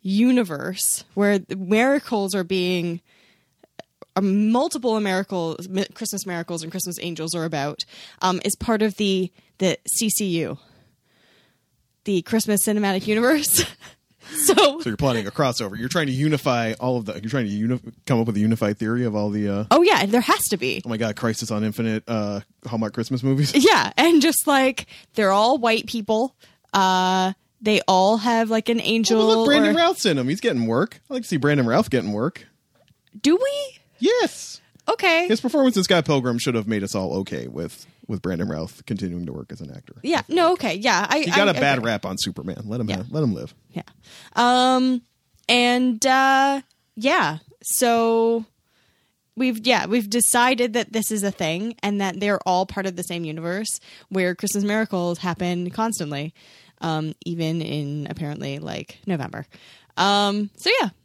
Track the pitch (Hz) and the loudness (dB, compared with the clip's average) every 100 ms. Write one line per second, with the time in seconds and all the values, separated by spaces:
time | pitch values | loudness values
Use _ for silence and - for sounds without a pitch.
0 | 190 196 247 247 202 - - 190 - - | 0 2 4 4 0 -4 -8 -4 -2 -4
1 | - - 202 202 170 190 180 214 254 277 | -6 0 2 2 -2 -8 0 2 4 2
2 | - 226 196 196 175 190 180 180 170 170 | 0 -4 -2 -2 -2 -2 0 0 -2 -6
3 | _ _ _ _ _ _ _ _ - _ | _ _ _ _ _ _ _ _ -20 _
4 | - - 196 196 214 233 330 311 233 220 | -8 -2 0 2 2 2 0 -2 -2 0
5 | 208 185 196 185 165 156 185 185 202 - | 0 -2 -2 -4 -4 -6 -6 -4 -4 -6
6 | 226 202 185 175 165 170 160 185 180 170 | -8 -6 -6 -8 -6 -8 -8 -8 -8 -8
7 | 175 160 160 170 160 151 143 - - - | -10 -8 -6 -4 -4 -4 -6 -6 -14 -16
8 | - - 185 180 - - - 220 214 190 | -20 -2 0 0 -2 -4 -2 2 0 0
9 | 202 185 185 _ _ _ 190 - - - | 0 0 -2 _ _ _ 0 0 -4 -2
10 | 220 - 202 165 127 139 _ _ _ _ | -2 -2 -2 -2 -4 -8 _ _ _ _
11 | _ _ _ _ _ _ _ _ _ _ | _ _ _ _ _ _ _ _ _ _
12 | - 190 - 220 220 208 - 208 202 190 | -2 -2 0 -2 0 0 0 0 0 -2
13 | 196 214 240 302 294 - - - - _ | 0 0 2 2 2 0 0 -8 -20 _
14 | _ _ - - - 392 339 294 302 107 | _ _ -12 -2 2 6 4 2 -6 0
15 | 139 117 101 - 139 117 107 104 123 180 | 0 0 -4 -2 -2 0 -6 -6 -4 -2
16 | 147 127 151 147 147 120 113 110 127 123 | -2 0 0 0 0 0 0 -2 -2 -2
17 | 104 - 110 135 107 104 110 127 - - | -4 -8 -4 -2 -2 -2 -2 -2 -6 -18
18 | - 123 113 104 107 113 104 104 110 120 | 0 0 2 2 2 2 0 0 -2 -2
19 | 123 104 104 104 104 98 107 277 349 381 | -2 -2 -2 -2 -2 -2 2 4 4 4
20 | 196 233 226 392 - 202 127 - 120 113 | 2 0 2 0 0 -2 -4 -4 -6 -4
21 | 113 104 117 110 117 107 107 107 113 110 | -4 -2 -4 -2 -4 -2 -2 -2 -2 -4
22 | - 113 104 101 - _ 117 113 110 110 | -4 -4 -2 -6 -8 _ -8 -4 -4 -4
23 | 113 131 135 135 143 294 320 359 - - | -4 -2 0 0 2 6 6 6 2 2
24 | 320 330 294 - - 277 262 262 - - | 6 6 4 2 2 2 2 -2 -10 -20
25 | _ - 202 196 220 277 233 226 - 233 | _ 0 2 4 4 2 2 0 -2 -8
26 | 202 220 262 _ _ _ _ 196 190 185 | 0 0 0 _ _ _ _ 2 4 4
27 | 185 185 185 190 _ _ 214 208 - 185 | 2 2 0 -4 _ _ 2 2 4 4
28 | 190 220 226 226 220 220 220 226 - 226 | 4 4 2 2 2 0 0 -2 0 0
29 | 220 226 220 220 226 294 311 311 339 370 | 4 4 6 6 6 4 4 4 2 2
30 | 208 143 127 185 233 135 113 113 202 - | 0 0 0 -2 0 0 0 0 0 -6
31 | _ 262 226 160 143 147 117 120 - 127 | _ -8 -4 0 2 2 4 2 2 0
32 | 98 104 135 - - _ _ _ _ _ | -2 -2 -4 -6 -20 _ _ _ _ _
33 | _ 208 285 359 539 571 554 - _ _ | _ -4 0 2 2 -2 -8 -12 _ _
34 | 277 494 349 - - - _ _ - 453 | 2 2 0 -4 -16 -18 _ _ -4 0
35 | 381 330 359 - 254 302 269 208 180 180 | 2 2 2 -2 0 2 2 2 2 2
36 | 160 147 123 117 131 117 104 107 98 104 | 2 0 0 -2 0 -2 0 -2 -2 -4
37 | 92 92 98 78 62 60 82 - - _ | -2 -4 -4 -8 -8 -8 -10 -10 -20 _
38 | - 101 92 87 101 76 82 - - 104 | -10 -6 -4 -4 -4 -6 -8 -12 -10 -8
39 | 95 87 87 - - - 73 - - - | -6 -8 -10 -10 -14 -16 -16 -16 -20 -12
40 | 262 330 - 339 339 359 240 175 233 185 | -4 -4 0 2 2 2 -2 -2 0 0
41 | 202 285 285 175 202 170 143 135 117 104 | 2 0 2 2 2 2 0 0 0 -4
42 | 98 95 - - 92 85 104 117 110 98 | -4 -6 -6 -6 -10 -10 -8 -6 -4 -6
43 | 117 156 143 85 57 _ _ - - _ | -6 -2 0 -2 -8 _ _ -14 -14 _
44 | - - - - 240 254 254 254 254 254 | -20 -20 -8 2 4 4 4 4 2 0
45 | _ _ _ _ - 240 240 247 254 220 | _ _ _ _ 0 2 4 4 2 0
46 | 269 262 269 269 277 277 - _ _ - | 2 4 4 4 2 0 -6 _ _ -4
47 | 240 349 165 156 - _ - - 240 233 | 0 2 0 -2 -12 _ -6 0 2 2
48 | 226 226 226 233 220 _ _ _ _ _ | 2 2 2 0 -4 _ _ _ _ _
49 | _ _ _ - 254 220 220 226 - 240 | _ _ _ -2 -2 0 2 2 2 0
50 | 202 233 214 247 247 254 247 226 214 220 | 0 0 2 4 4 2 0 -2 -2 -4
51 | 208 214 202 190 160 170 220 233 202 202 | -4 -2 -4 -2 -4 -2 -6 -6 -4 -2
52 | 196 196 208 202 - 180 190 - 190 180 | -2 -2 -2 0 0 0 0 -4 -6 -6
53 | 175 170 165 160 165 185 220 - - - | -8 -6 -6 -6 -6 -6 -6 -10 -12 -20
54 | _ 190 180 175 202 208 202 214 220 185 | _ -2 -2 -2 -4 -2 0 0 -2 -2
55 | 175 170 185 165 180 175 180 - 226 220 | -2 -2 -4 -4 -2 -2 -4 -4 -4 -2
56 | 156 143 151 _ - - _ _ 165 156 | -6 -6 -8 _ -20 -20 _ _ -4 -4
57 | 156 - - 170 160 165 156 147 143 147 | -4 -8 -8 -4 -2 -2 -4 -6 -4 -6
58 | 143 - 151 147 139 139 156 - - - | -8 -8 -8 -8 -8 -8 -10 -10 -12 -14
59 | - 170 131 - - - - - _ - | -4 -4 -4 -10 -16 -20 -20 -20 _ 0
60 | 190 202 202 208 208 _ - 494 262 - | 2 4 2 0 -6 _ -2 0 0 -4